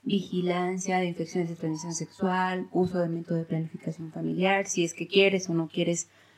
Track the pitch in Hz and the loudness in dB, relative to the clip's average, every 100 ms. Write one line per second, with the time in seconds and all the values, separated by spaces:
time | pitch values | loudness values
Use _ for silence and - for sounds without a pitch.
0 | 208 202 180 180 180 180 180 190 180 185 | -2 0 0 -2 0 0 0 -2 0 0
1 | 180 170 160 180 170 165 160 156 170 165 | 0 -2 -4 -2 -2 -2 -4 -4 -4 -6
2 | 160 - 190 180 185 185 185 175 180 180 | -8 -2 0 2 0 -2 -2 0 2 2
3 | 170 165 165 170 165 160 160 175 - 165 | 0 -2 -2 -2 0 -2 -2 -6 -8 -8
4 | 160 165 165 165 185 196 196 - 170 - | -10 -6 -4 0 2 2 2 0 0 -2
5 | 170 196 196 190 185 165 160 - 170 170 | 0 6 6 4 0 0 0 0 0 0
6 | - _ _ | -4 _ _